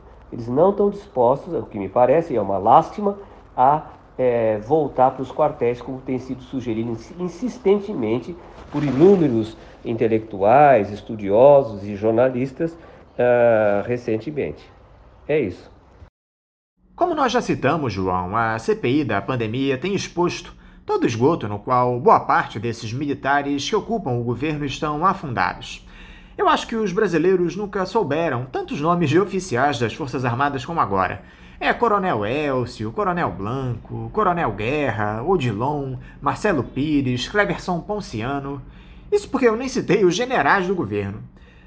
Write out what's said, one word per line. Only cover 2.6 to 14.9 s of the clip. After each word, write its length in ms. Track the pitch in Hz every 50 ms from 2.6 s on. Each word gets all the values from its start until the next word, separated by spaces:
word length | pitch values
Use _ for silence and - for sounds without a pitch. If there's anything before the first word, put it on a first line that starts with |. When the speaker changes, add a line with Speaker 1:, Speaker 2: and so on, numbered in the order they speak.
| 95 110 127 156 160 - - - 208 196 202 - - - - - - - - -
Speaker 1:
a, 300 | 123 135 147 156 156 - - - - - -
é, 440 | - 131 127 120 120 113 113 107 107
voltar 520 | 107 110 147 160 147 - - - 127 131
pros 200 | 135 - 135 127
quartéis, 500 | - - 156 147 143 - 123 120 123 120
como 180 | - - 135 127
tem 180 | 127 135 131 127
sido 240 | 123 - 131 123 -
sugerido 480 | - - 135 113 117 110 110 113 120
ins-, 220 | 117 113 - - 175 175
insistentemente 1160 | 180 180 175 - 254 240 202 - - 190 202 208 202 - 208 151 117 107 113 127 120 - 170 - - - - - - -
por 120 | - 147 143
inúmeros 760 | 139 123 127 160 190 202 185 160 139 117 113 110 - - - - - - - -
intelectuais, 1080 | - 120 110 127 110 113 110 110 - - 95 95 104 120 139 151 143 131 113 98 98
estudiosos 920 | 104 98 - - 120 107 104 98 98 110 127 143 143 139 131 117 104 101 98
e 120 | 104 104
jornalistas, 840 | 98 104 110 110 113 127 131 127 123 131 143 - - 165 165 165 - - - - - - - - -
ah, 640 | 123 123 123 123 120 120 113 107 107 104 101 101 101
recentemente. 840 | 110 123 120 - - 110 110 110 - 151 143 104 78 76 - - - - - - -